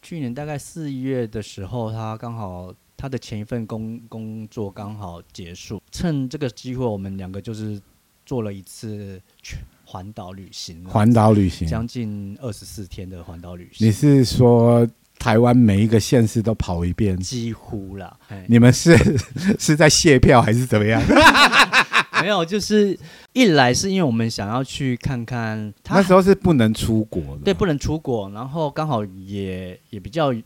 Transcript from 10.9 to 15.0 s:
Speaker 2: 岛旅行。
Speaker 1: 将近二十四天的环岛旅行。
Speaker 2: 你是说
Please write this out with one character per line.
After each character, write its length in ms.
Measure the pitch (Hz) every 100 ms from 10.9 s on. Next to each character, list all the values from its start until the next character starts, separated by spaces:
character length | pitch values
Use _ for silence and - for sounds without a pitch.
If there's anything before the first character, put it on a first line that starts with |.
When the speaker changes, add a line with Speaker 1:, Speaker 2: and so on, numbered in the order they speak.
| 107 107
Speaker 2:
岛 220 | 117 107
旅 160 | 107 95
行。 180 | - 82
Speaker 1:
将 220 | 110 117
近 480 | 127 110 104 98 104
二 100 | 127
十 140 | 101 -
四 180 | - 92
天 220 | - 92
的 160 | 92
环 160 | 85 85
岛 160 | 87 90
旅 140 | 90
行。 140 | - 110
Speaker 2:
你 60 |
是 320 | 101 147 139
说 600 | 123 - 123 120 117 120 117 _